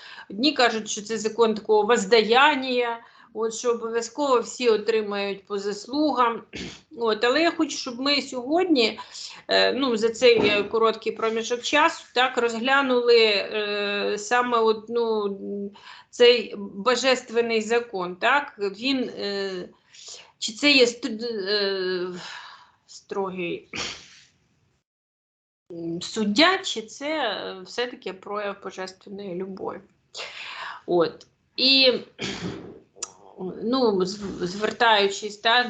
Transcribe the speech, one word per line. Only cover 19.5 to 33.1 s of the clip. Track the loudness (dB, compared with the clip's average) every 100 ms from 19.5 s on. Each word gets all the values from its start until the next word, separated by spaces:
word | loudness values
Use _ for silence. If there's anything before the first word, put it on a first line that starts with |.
| -8 -12 _ _ -20 -20 -20 -20 _
чи | -10
це | 0 4
є | 6 4
студ-, | 2 -8 -6
е, | -6 -6 -2 0 0 -2 -2 -4 -6 -8 -12 -16 -18 -20 _ _ _
строгий, | -20 _ -6 -6 -4 -6 -8 -10 -10 -10 -10 -18 -20 _ _ _ _ _ _ _ _ _ _ _ _ _ _ _
м, | -10 -6 -6
суддя, | -6 -4 0 4 4 2
чи | -4 -8
це, | -10 -10 -8
е, | -4 -4 -4 -8 -12
все-таки | -12 -6 -6 -8 -12
прояв | -12 -8 -6 -6 -8
божественної | -12 -12 -12 -14 -16 -12 -10 -8
любові. | -8 -8 -10 -10 -18 _ _ -16 -14 -14 -14 -12 -12 -12 0
От. | 2 2 -2 -20 _ _ -2
І, | 2 6 4 2 -6 -10 -10 -8 -10 -10 -14 -20 _ _ -14